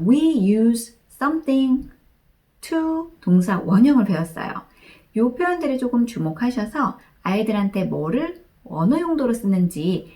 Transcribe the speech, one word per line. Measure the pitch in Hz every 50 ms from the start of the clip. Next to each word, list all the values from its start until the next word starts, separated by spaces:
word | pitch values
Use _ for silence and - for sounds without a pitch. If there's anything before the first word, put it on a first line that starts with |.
| 165
we | 190 254 302 311 320 311 247 185 196 208
use | 220 226 233 233 233 - - - _ _ _
something | - - 269 285 320 320 311 - 269 269 269 262 254 285 - - - _ _ _ _ _ _ _ _ _ _ _ _ _
to | - - 320 330 320 320 320 320 330 - - _
동사 | - 185 180 185 180 214 196 180
원형을 | - - 185 196 240 285 285 254 202
배웠어요. | - 185 156 165 165 - - - - - - - _ _ _ - - - _ _ _ _ 214
요 | 226 247 247
표현들을 | - 349 349 359 339 320 277 262 254
조금 | 254 240 - 240 240
주목하셔서 | 226 - 196 165 156 160 - 240 240 247 240 214 220 - 302 269 185 - - - _ _ _ -
아이들한테 | 175 190 208 214 214 214 208 202 196 - 190 165
뭐를 | 151 147 147 151 160 185 262 330 339 - - - _ _ _ _
어느 | - - 151 165 196 285 330
용도로 | 349 339 330 285 269 240 226
쓰는지 | 226 - 196 190 185 180 175 - 151 151 180 185 156 - - -